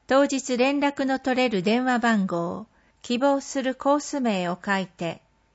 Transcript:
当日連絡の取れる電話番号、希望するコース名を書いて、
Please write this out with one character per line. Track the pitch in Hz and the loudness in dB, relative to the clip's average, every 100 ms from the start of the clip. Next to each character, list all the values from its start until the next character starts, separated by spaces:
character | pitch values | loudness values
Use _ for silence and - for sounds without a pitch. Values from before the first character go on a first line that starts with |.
| - | 0
当 | 262 277 | 2 4
日 | 269 - 247 | 0 -2 0
連 | 262 285 | 2 2
絡 | 285 285 | 0 0
の | 269 262 | -2 -2
取 | 269 254 | 0 0
れ | 254 | 2
る | 202 | 0
電 | 180 233 | 0 0
話 | 254 240 | 2 2
番 | 233 214 190 | 2 2 0
号、 | 170 170 185 214 _ _ _ | -2 -4 -6 -12 _ _ _
希 | - 240 | -4 0
望 | 277 277 | 2 2
す | - 277 | -2 -4
る | 254 | -4
コ | 254 277 | -2 0
ー | 294 | 0
ス | - 285 | 0 -2
名 | 240 190 175 | 0 0 -2
を | 185 | -4
書 | 208 196 | -2 -2
い | 185 | -4
て、 | - 170 - _ _ _ | -6 -8 -8 _ _ _